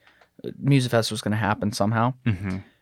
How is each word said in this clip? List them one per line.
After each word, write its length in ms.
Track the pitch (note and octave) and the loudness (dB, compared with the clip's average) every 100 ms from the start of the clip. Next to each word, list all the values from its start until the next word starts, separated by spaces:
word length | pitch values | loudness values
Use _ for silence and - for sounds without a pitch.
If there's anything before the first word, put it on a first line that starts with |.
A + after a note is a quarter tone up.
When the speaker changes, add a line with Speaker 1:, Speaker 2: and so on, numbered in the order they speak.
| _ _ _ _ - - | _ _ _ _ -14 -4
Speaker 1:
Music 320 | C3+ C#3 B2 | 2 2 4
Fest 200 | A#2 A2 | 2 0
was 100 | G#2+ | -2
gonna 140 | G#2 G#2+ | -2 0
happen 380 | G2+ G#2+ G#2 | 0 0 -2
somehow. 400 | - G2+ A2+ A#2+ - A#2 | 0 0 2 0 0 -2
Speaker 2:
Mm-hmm. 320 | F2+ G2 F#2+ - _ | -2 -4 -8 -10 _